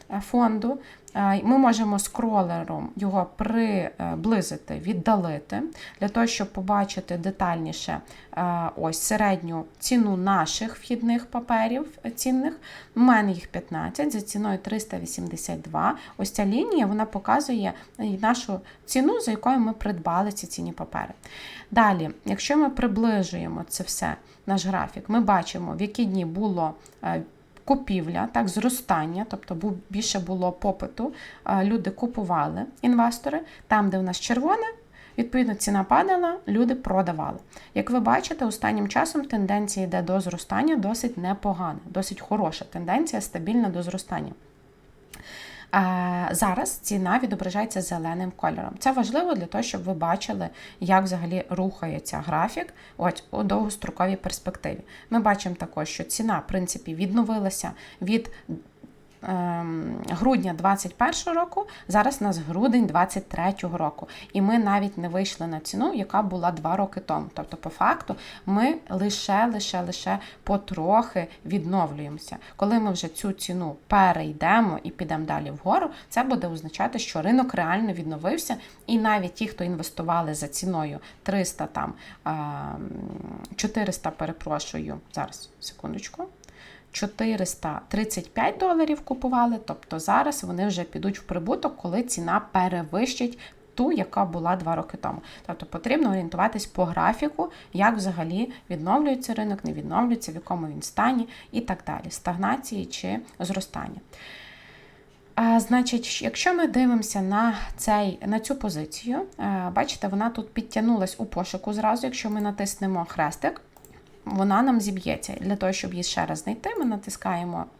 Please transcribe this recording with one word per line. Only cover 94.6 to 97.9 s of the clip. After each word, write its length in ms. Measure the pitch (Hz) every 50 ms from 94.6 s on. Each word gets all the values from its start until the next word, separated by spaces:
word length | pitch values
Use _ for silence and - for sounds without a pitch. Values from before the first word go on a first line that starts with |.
| 170 160 165
роки 200 | 160 160 - -
тому. 220 | - - 131 - - - - - - -
Тобто 200 | - 170 - -
потрібно 440 | - - 170 - 240 269 311 311 233
орієнтуватись 560 | 190 190 175 165 - - 185 226 - 214 202
по 180 | - - - 185
графіку, 680 | 165 170 170 165 175 233 - 294 302 294 - 339 - - - - - -
як 240 | 175 196 220